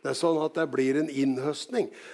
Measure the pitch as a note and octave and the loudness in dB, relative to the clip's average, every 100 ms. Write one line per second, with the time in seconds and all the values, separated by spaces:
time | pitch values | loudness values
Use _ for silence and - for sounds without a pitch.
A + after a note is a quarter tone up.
0 | C3+ C3 E3+ D#3+ D#3 D#3 D#3 C3 C3 C#3+ | -6 0 2 2 0 -2 -2 2 2 2
1 | D#3 C3+ C3+ B2+ C#3+ C#3+ - B3 - - | 0 2 2 2 -2 -4 -4 -2 -2 -6
2 | - | -18